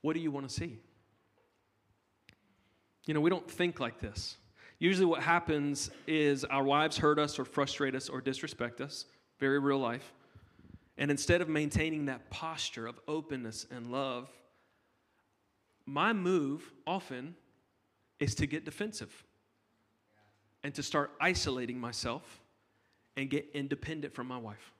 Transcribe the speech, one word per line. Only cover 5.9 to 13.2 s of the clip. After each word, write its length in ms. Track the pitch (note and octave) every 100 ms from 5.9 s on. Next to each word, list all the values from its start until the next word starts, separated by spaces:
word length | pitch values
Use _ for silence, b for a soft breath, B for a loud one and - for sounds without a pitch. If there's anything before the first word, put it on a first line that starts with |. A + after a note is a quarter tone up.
| - -
is 360 | D#3 D3+ C#3
our 200 | C#3+ C#3
wives 340 | C#3 C#3+ D#3 D3+
hurt 200 | D3+ D3+
us 200 | D3 D3
or 60 |
frustrate 500 | B2+ - C3+ - C3+
us 140 | C3 C3+
or 120 | C3+
disrespect 600 | C3 C3 D#3 - A#2+ A2+
us, 260 | C#3 - - b b _
very 220 | C3+ C#3
real 180 | C#3 C#3
life. 340 | B2 A#2+ - - B B B B B B B -
And 120 | C#3+
instead 300 | C#3+ - F3
of 80 | E3
maintaining 580 | D3+ D3+ - D#3+ D#3 C#3+
that 240 | B2+ -
posture 560 | - D#3+ D#3 - - A2+
of 120 | A#2+ -
openness 600 | D#3